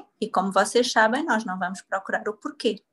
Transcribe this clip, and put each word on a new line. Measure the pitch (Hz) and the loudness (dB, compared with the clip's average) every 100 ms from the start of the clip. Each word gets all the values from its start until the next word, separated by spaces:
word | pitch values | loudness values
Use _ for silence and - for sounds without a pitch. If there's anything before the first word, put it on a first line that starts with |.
| - _ | -4 _
E | 208 | -2
como | - 196 | 0 2
vocês | 190 214 233 247 | 2 2 2 2
sabem, | 240 220 254 330 | 4 4 2 0
nós | 220 226 | -2 -2
não | 185 | -6
vamos | 185 190 | -6 -8
procurar | - 196 - 190 214 | -6 -8 -4 -4 -4
o | |
porquê, | 214 294 - 226 202 _ | -6 -10 -4 -4 -4 _